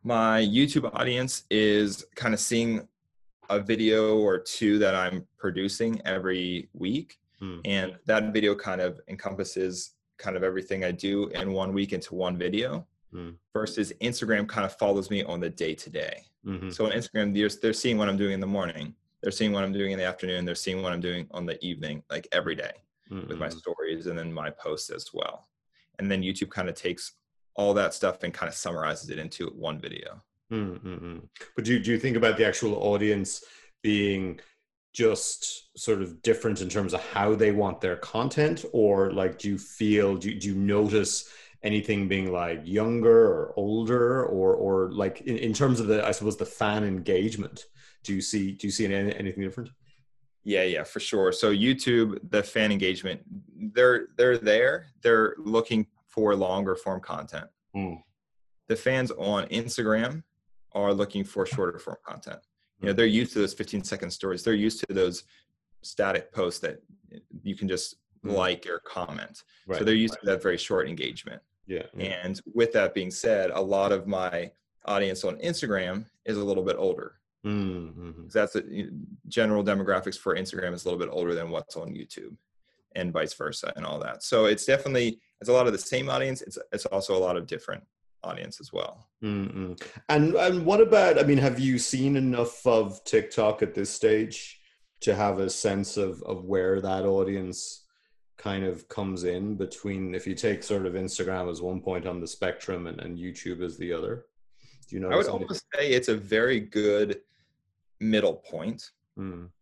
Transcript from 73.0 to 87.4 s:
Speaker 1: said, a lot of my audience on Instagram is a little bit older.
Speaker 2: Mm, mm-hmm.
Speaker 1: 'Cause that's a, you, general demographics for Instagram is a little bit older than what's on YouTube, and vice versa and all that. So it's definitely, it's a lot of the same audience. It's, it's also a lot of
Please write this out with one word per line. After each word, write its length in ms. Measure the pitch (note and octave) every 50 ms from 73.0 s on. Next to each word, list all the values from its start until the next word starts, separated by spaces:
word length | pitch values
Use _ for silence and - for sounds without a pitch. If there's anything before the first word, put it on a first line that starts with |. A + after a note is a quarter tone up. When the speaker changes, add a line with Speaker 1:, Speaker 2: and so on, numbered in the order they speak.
| F#2 F#2
Speaker 1:
said, 400 | F#2 - - A#2 A2 G2+ F#2+ F2+
a 100 | C2 E2+
lot 320 | G2 F#2+ G2 G2 G2 G2
of 140 | G2+ F#2+ F2+
my 440 | G2+ G2 F#2 F#2 F2+ F2 E2+ E2+ E2 _ _ _ _ _ _ _
audience 400 | - G#2 G2+ G2+ F#2+ F#2 F#2 -
on 120 | F#2+ - -
Instagram 640 | - E3+ E3 - - A#2 G#2 F#2+ F#2 F2+ F#2 G2+ A2+ _ _ _ _
is 100 | - A2
a 80 | G#2 G2+
little 200 | G2+ G2 F#2 F#2
bit 120 | F#2 -
older. 440 | - F#2+ F#2+ F2 - G#1+ - _ _ _ _ _ _ _
Speaker 2:
Mm, 480 | G#2+ G#2 G#2 G2 F#2+ F#2 F2+ E2+ E2 E2+
mm-hmm. 280 | E2+ F2 E2+ E2 E2+ E2
Speaker 1:
'Cause 80 | -
that's 240 | - A2+ G#2 G#2 -
a, 80 | G#2+ -
you, 240 | - C#2 F#2+ F#2+ - - C#2+ - - - - _ D#3
general 340 | - A#2+ A2+ G#2+ G#2+ G#2
demographics 560 | G2+ G#2 G2+ G2 F#2+ F#2+ G2 F#2 F#2 G2 F#2 -
for 160 | - G2 E2+
Instagram 380 | F2+ F#2 F2+ - F#2 F2+ F2+
is 120 | F2+ F2+ -
a 40 | F2+
little 100 | F2 F2
bit 140 | F2 -
older 220 | - F2 F2 F2 F2
than 160 | E2+ E2 E2+
what's 260 | E2 D#2+ E2 - -
on 140 | E2+ E2 E2+ -
YouTube, 400 | - - - - - - - - - _ _ _ _ _ _ _ _ _ _ _
and 160 | - F2+ F2
vice 220 | D#2+ D#2+ D#2 D#2 -
versa 380 | - - D2+ - - - - -
and 80 | - D#2+
all 120 | D#2 D2+ -
that. 220 | - - - -
So 240 | - - - A#2 A2
it's 180 | G#2 G#2+ G2+ -
definitely, 560 | - C3 C#3 C3+ C#3+ C3+ B2 A#2+ A#2 A2+ - _ _ _ _
it's 100 | B2+ B2
a 20 |
lot 140 | B2 B2+ B2
of 60 | A#2+
the 60 | G#2 G2
same 300 | - - - B2+ C3+ C3+
audience. 320 | C3 C3 C3 C3+ C3 C3
It's, 160 | - - - - - _
it's 140 | - G2+ -
also 280 | - F#2+ G2 F#2+ - G2
a 40 | F#2
lot 180 | F#2 F2+ F2+
of 100 | F2+